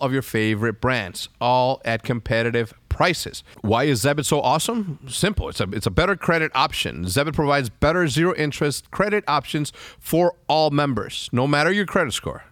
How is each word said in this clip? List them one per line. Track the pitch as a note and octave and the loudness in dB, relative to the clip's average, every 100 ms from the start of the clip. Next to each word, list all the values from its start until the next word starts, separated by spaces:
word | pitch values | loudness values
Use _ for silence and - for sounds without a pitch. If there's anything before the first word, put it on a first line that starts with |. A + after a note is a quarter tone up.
of | C3+ | 0
your | C3 | -2
favorite | - A2+ G#2+ G#2+ A2+ G#2 | -2 0 0 0 0 0
brands, | B2 B2 F#2 - - - | 0 0 -4 -10 -14 -4
all | B2 B2+ B2+ C3+ A#2 | 2 2 2 0 -2
at | A2+ | -4
competitive | - A#2+ - A2+ A#2 A#2 A2+ - - | -2 -4 0 0 2 0 -2 -6 -6
prices. | - E3+ E3+ - - - - | 0 0 0 -6 -12 -16 -6
Why | G2+ A2+ D3 | 0 2 4
is | B2 | 2
Zebit | C3+ D3 C3+ | 2 0 0
so | D3 | 2
awesome? | B2 D#3 - A#3 F#3+ C#3+ C3 | 2 0 0 -4 -4 -8 -10
Simple. | - F#3+ - C#2+ | -2 -2 0 -4
It's | - | -4
a, | F#2+ | -4
it's | G#2 G#2 | -2 -2
a | |
better | F2+ F3+ F#3+ | 0 2 0
credit | - E3 D#3 | 2 0 2
option. | C3 D#3 - E2 B1+ F2+ | 0 0 -2 -6 -4 -2
Zebit | F#2+ D3+ D3+ | 0 0 0
provides | C#3+ C#3+ B2 | 2 2 0
better | - C#3+ F3+ E3 | 0 0 2 0
zero | B2+ E3+ F3 | 2 0 0
interest | D3+ - D3 C3+ - | -2 0 -2 -2 -8
credit | - G3+ G#3 - | -2 0 0 0
options | D3 - D#3 D3 - - - | -2 0 -4 -4 -8 -20 -14
for | - D#3+ F3 - - | 0 4 4 0 -2
all | D3+ D#3 | 2 4
members, | C#3+ C#3+ A2 G2 - - | 2 0 -2 -4 -10 -4
no | A#2+ C#3 | 0 2
matter | C#3+ D#3+ | 4 2
your | G3+ F#3+ | 2 0
credit | G3 D3 | 0 0
score. | - - - - | -2 -8 -10 -16